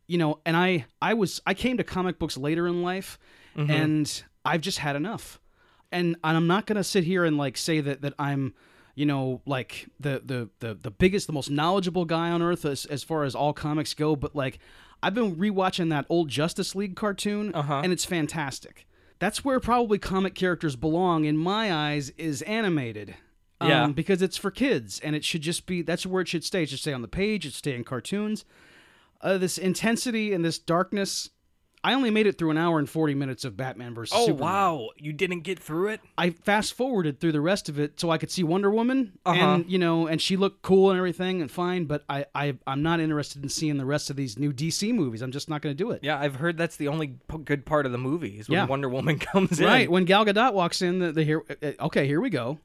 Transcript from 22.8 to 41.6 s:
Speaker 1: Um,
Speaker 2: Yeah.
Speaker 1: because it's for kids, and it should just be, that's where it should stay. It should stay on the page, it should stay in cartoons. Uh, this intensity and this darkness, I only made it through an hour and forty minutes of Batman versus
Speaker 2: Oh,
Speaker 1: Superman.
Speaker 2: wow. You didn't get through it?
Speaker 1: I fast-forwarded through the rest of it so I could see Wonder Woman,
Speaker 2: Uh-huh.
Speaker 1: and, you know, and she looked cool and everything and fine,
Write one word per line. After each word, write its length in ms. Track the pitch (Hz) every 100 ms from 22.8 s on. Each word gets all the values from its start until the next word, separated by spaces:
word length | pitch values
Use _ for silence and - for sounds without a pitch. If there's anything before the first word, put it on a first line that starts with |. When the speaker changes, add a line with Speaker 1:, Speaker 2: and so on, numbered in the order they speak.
| 120 107 98 87 _ _ _ -
Speaker 1:
Um, 100 | 165
Speaker 2:
Yeah. 180 | 135 147
Speaker 1:
because 340 | 143 165 180
it's 140 | 185 -
for 120 | 196
kids, 500 | - 269 160 104 -
and 160 | 151 151
it 80 |
should 180 | - 170
just 240 | 151 165 -
be, 140 | 180
that's 220 | 160 175 185
where 140 | 185
it 40 | 175
should 160 | 165
stay. 200 | - 190
It 60 | 147
should 100 | 135
stay 140 | 156
on 80 | 131
the 40 | 113
page, 380 | 175 208 208 151
it 40 |
should 60 | -
stay 180 | 147 123
in 80 |
cartoons. 600 | 120 123 - 202 214 208 - _ - - - _ _ _
Uh, 160 | 175 190
this 200 | 180 -
intensity 760 | 185 175 226 233 254 220 214
and 100 | 185
this 140 | 165 156
darkness, 720 | - 170 185 208 196 - - _ _ _ _ _
I 100 | 175
only 180 | 262 240
made 160 | 214 208
it 100 | -
through 140 | 165
an 80 | 156
hour 180 | 170 160
and 100 | 143
forty 280 | 160 156 139
minutes 280 | 135 127
of 140 | 131 98
Batman 380 | 131 107 120 117
versus 200 | 110 208
Speaker 2:
Oh, 120 | 233
Speaker 1:
Superman. 160 | 139 156
Speaker 2:
wow. 360 | 196 190 156 110 -
You 140 | 147
didn't 260 | 147 185 175
get 180 | 160 180
through 300 | - 160 208
it? 140 | 220 - -
Speaker 1:
I 140 | 175
fast-forwarded 880 | 170 - 208 196 - 262 220 156 135
through 120 | 165
the 100 | 151
rest 280 | 160 202 -
of 100 | 143
it 200 | 147 -
so 120 | 170
I 80 | 160
could 100 | 156
see 140 | -
Wonder 260 | 160 185 196
Woman, 440 | 220 240 262 220 - 180
Speaker 2:
Uh-huh. 140 | 175 185 180
Speaker 1:
and, 160 | 170
you 80 | 185
know, 260 | 170 165 160
and 160 | 160
she 160 | - 185
looked 240 | 196 -
cool 300 | - 190 190
and 60 | 185
everything 420 | 180 160 185 185
and 80 | 139
fine, 360 | -